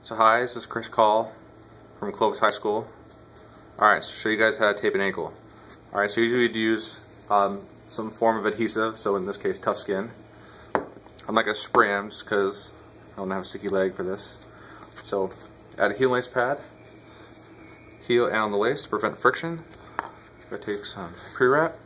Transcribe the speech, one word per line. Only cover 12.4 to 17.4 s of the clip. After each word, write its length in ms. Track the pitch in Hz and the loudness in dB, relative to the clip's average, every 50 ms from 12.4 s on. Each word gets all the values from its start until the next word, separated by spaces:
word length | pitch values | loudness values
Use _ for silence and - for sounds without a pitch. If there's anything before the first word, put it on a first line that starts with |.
| 98 98 101 - - - - - - - - - - - | 0 0 -2 -6 -16 -18 -18 -20 -20 -20 -20 -20 -20 -18
I 40 | - | -12
don't 140 | - 98 95 | -8 -6 -6
have 100 | 95 95 | -6 -6
a 20 | 90 | -6
sticky 240 | - - 98 101 98 | -8 -12 -8 -4 -2
leg 260 | 95 95 95 95 92 | 0 2 0 0 -2
for 80 | - | -4
this. 360 | 92 90 95 98 - - - - - - - - - - - - - - - - | -6 -6 -6 -8 -10 -16 -18 -20 -20 -20 -20 -20 -20 -20 -20 -20 -20 -20 -20 -18
So 280 | - - 101 98 95 95 - - - - - - - - - | -8 -4 -2 -2 -2 -4 -6 -14 -20 -20 -20 -20 -20 -20 -2
add 140 | - 101 101 | 0 0 0
a 40 | 101 | 2
heel 160 | 101 131 127 | 2 2 2
lace 180 | 123 123 127 - | 2 0 -2 -2
pad, 320 | - 127 120 127 147 - - - - - - - - - - - - - - - - - | -2 0 0 0 -2 -4 -8 -18 -20 -20 -20 -20 -20 -20 -20 -20 -20 -20 -20 -20 -20 -20